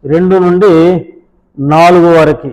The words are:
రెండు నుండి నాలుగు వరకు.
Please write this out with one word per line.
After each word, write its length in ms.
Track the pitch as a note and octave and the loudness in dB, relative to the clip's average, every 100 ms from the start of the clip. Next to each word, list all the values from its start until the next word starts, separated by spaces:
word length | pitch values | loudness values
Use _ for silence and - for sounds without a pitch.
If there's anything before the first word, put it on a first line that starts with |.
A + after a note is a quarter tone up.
రెండు 320 | C#3 D#3+ F#3 F#3 | -4 -2 0 0
నుండి 680 | F3+ F3+ G3+ E3 E3+ F3+ - - _ _ _ - | 0 0 2 2 0 -2 -8 -20 _ _ _ -10
నాలుగు 600 | C#3 D#3 E3+ F3+ E3+ E3 | -4 0 2 2 2 2
వరకు. 300 | D#3 D3 C#3+ | 0 -2 -10